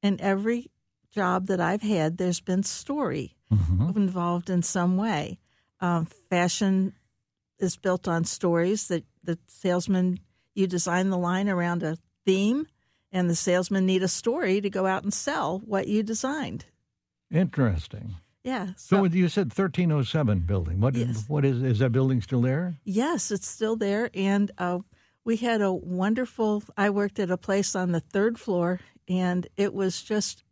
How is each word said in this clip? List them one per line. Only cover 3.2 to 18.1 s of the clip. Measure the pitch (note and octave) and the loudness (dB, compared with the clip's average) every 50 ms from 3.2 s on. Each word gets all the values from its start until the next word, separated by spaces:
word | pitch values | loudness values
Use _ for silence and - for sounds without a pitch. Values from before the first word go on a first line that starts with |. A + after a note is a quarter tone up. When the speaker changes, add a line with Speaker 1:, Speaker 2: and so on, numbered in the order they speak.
| B2 - _ _ _ _ A2+ | -6 -8 _ _ _ _ 2
Speaker 2:
Mm-hmm. | G2+ F#2 D#2+ F#2+ F2+ A2+ E3 F#3+ G#3+ | 2 2 2 2 2 2 0 2 0
Speaker 1:
involved | G3+ F#3+ F#3 F#3 F3 F3 F3 F3 F3 - | 0 0 0 0 0 0 0 -2 -2 0
in | F#3 F3 | 0 0
some | E3+ - - F#3+ F3 F3+ F#3 F#3 | 0 0 0 0 2 2 2 0
way. | G#3 A3+ G3+ D3 - - F3+ - _ _ _ _ _ _ _ _ | 0 0 -2 -2 -4 -6 -10 -14 _ _ _ _ _ _ _ _
Um, | F#3+ F3 F3 E3+ E3 | -2 0 0 0 -2
fashion | E3 - - _ _ F#3 F3 F3 F3+ - - G#3 G3 F#3+ F#3+ F#3+ G3 - _ _ _ _ _ _ _ _ _ _ _ _ _ | -4 -8 -20 _ _ 0 2 2 2 2 0 2 2 2 2 2 0 -4 _ _ _ _ _ _ _ _ _ _ _ _ _
is | - F3+ - - | -2 -2 -2 -2
built | - G3 F3+ F3 - - | -2 -2 -2 0 0 -2
on | E3+ E3+ E3 | 0 0 0
stories. | - - - - F3+ E3+ E3+ E3+ F3+ G#3 G#3+ - - | -2 -4 -2 0 0 2 2 2 2 0 -2 -2 -4
That | F3+ E3 D#3 _ _ _ _ | -4 -4 -4 _ _ _ _
the | - E3+ E3+ _ _ | -6 -6 -6 _ _
salesman, | - - - F#3+ F3 F3+ F3 - G3 F#3 F#3 F#3 F3+ F#3 - _ _ _ _ _ _ | -20 -4 -2 0 0 0 2 2 2 2 2 2 0 -2 -8 _ _ _ _ _ _
you | G#3 F#3+ F#3 | -2 -2 0
design | F3+ F3 E3 F#3 F3 F3+ F#3+ G3 | 0 -2 0 0 0 0 2 0
the | F#3+ F3+ | 0 0
line | F3 F3 F3+ F#3 G3+ G3+ | 0 0 0 0 0 0
around | G3 F3+ F3 F3 F3 F3 E3 | 0 0 0 0 -2 -2 -2
a | D#3 D#3+ E3 _ _ _ _ _ | -4 -4 -6 _ _ _ _ _
theme, | - F#3+ F#3+ G3+ G#3 A#3+ C#4+ D#4 - _ _ _ _ _ _ _ _ | 2 2 4 4 2 0 0 -2 -6 _ _ _ _ _ _ _ _
and | - F#3 F3+ F3 | -2 0 2 2
the | E3+ | 2
salesmen | E3 - - F3 F3+ F#3 - G3 G3 F#3+ | 0 2 2 2 2 2 2 0 2 2
need | F#3 F#3 F#3 F#3 | 4 4 2 2
a | F3+ | 0
story | - - - A#3+ A#3+ D#4+ - F#3+ F#3 G#3 | -2 -2 -2 -2 -2 0 0 0 0 0
to | G3+ G3+ | 0 -2
go | G3 F#3+ F#3 | -2 0 0
out | F#3+ F#3+ F#3+ - | 0 0 -2 -2
and | G3 G3+ | -4 -4
sell | - - - C#4 - - C#3+ E3+ F#3+ A3+ | -4 -4 -4 -2 -2 -2 -2 -4 -6 -6
what | A3+ G#3 F#3+ - - | -2 -2 -2 -2 0
you | G#3 G#3+ A3 | 0 0 0
designed. | G#3 A3+ A3 - C4 C#4+ D#4 C4+ - D#2 - - _ _ _ _ _ _ _ _ _ _ _ _ _ | -2 -4 -4 -4 -4 -4 -4 -6 -6 -8 -10 -14 _ _ _ _ _ _ _ _ _ _ _ _ _
Speaker 2:
Interesting. | - D#3 F#3+ D#3 - - C3 A2+ F#2 D#2+ - - - - - G#2+ | 0 2 2 2 2 2 2 2 2 0 -4 -6 -14 -14 -12 -12